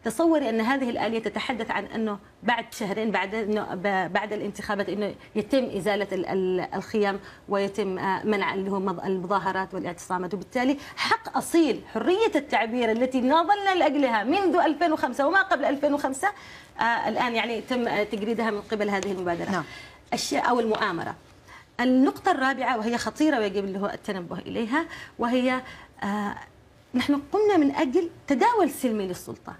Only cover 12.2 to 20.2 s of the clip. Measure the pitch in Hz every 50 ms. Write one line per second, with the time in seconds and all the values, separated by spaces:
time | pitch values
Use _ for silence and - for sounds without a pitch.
12.2 | 453 440 - 294 277 - 247 208 220 226 233 247 240 220 220 233 254 254 262 262
13.2 | 233 254 294 330 349 330 415 415 403 392 370 349 - 302 277 294 277 247 226 214
14.2 | 202 240 330 403 392 349 269 359 - 320 294 - 349 330 311 311 - 269 233 -
15.2 | 277 294 359 381 381 381 349 - 285 262 285 277 294 294 285 294 294 277 269 -
16.2 | - 403 415 - - - - - - - - - 220 233 233 - - 220 220 -
17.2 | 247 247 233 226 208 233 233 208 - - 254 247 233 220 - 202 208 208 233 202
18.2 | 208 220 226 202 233 226 208 202 202 - 220 208 208 208 202 190 190 202 190 180
19.2 | 180 175 170 170 170 - 190 170 147 - - - - - - - - - - -